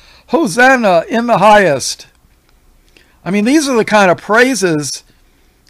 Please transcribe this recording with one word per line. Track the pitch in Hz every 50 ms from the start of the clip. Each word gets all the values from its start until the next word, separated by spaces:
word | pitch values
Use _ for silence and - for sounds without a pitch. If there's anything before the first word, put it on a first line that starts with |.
| _ _ _ _ _
Hosanna | - - 311 339 214 160 240 247 262 269 254 233 196 180 165 170 415
in | 302 226 233
the | 240 226 175
highest." | 185 220 208 208 196 170 143 127 - - - - - _ _ _ _ _ _ _ _ _ _ _ _ _ _ _ _ _ _ _ _ _ _ _ -
I | 180
mean, | 190 208 208
these | 240 285 320 294
are | 277 262
the | 226 202
kind | - 214 214 196 185
of | 165 -
praises | - - 208 233 247 262 269 208 190 180 160 151 147 135 - - _ _ _ _ _ _ _ _ _ _ _ _ _